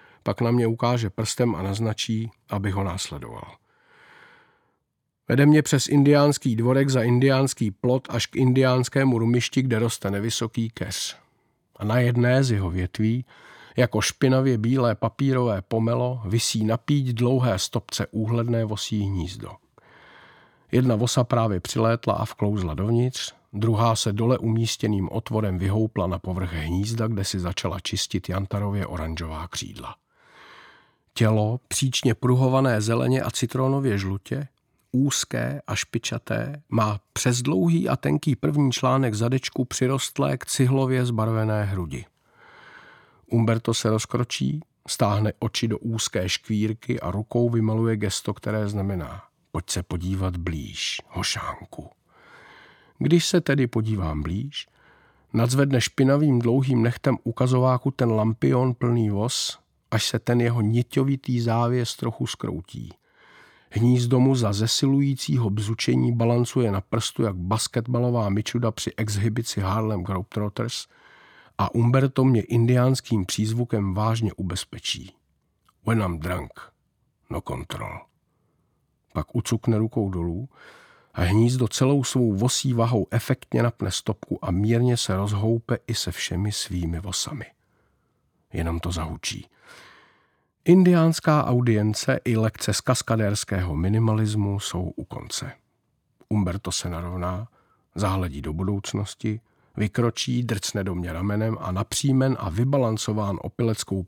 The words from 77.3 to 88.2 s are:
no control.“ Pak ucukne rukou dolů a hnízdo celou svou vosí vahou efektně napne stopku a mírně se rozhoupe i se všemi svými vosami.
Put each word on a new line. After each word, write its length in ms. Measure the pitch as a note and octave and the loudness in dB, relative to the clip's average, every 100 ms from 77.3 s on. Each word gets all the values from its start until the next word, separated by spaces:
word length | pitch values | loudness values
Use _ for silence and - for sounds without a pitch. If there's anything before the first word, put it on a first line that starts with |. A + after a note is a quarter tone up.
no 100 | - - | -10 -8
control.“ 500 | C2 - - - E2+ - _ _ _ _ _ _ _ _ _ _ | -8 -10 -10 -10 -12 -16 _ _ _ _ _ _ _ _ _ _
Pak 220 | D#2+ - | -6 -4
ucukne 440 | A#2+ - A2+ - G#2+ | -4 -2 -2 0 0
rukou 320 | A2 A#2+ G2+ | 0 -2 -2
dolů 380 | F2+ E2+ E2+ C3 - - - - _ _ | -2 -4 -4 -8 -16 -20 -20 -20 _ _
a 80 | - | -2
hnízdo 460 | F2 G#2 A#2 B2+ A#2 | 2 4 4 2 0
celou 360 | - C3 C#3+ | 0 2 2
svou 280 | B2+ B2+ A#2+ | 0 0 2
vosí 400 | G2 B2 - C3+ | 2 0 0 0
vahou 340 | A#2+ A2+ A#2+ - | 2 2 2 0
efektně 520 | A#2 - C3 - A#2 | -2 -2 -4 -2 0
napne 280 | A#2 - G2+ | 0 0 -4
stopku 540 | - - G2 - - | -4 -4 -6 -6 -6
a 60 | - | -2
mírně 460 | F#2 G#2+ A#2 B2 A#2+ | 0 2 2 2 2
se 200 | - F#2+ | 0 -2
rozhoupe 640 | G#2 G2+ A2 A#2 - A#2+ - | -2 0 0 0 -2 -4 -4
i 80 | |
se 180 | A2+ - | -6 -6
všemi 400 | - - F2 G#2 | -6 -6 -4 -4
svými 480 | - - F2+ E2 E2+ | -4 -6 -4 -4 -4
vosami. 440 | F#2+ F#2+ - - - _ _ _ _ _ _ _ | -6 -8 -6 -8 -12 _ _ _ _ _ _ _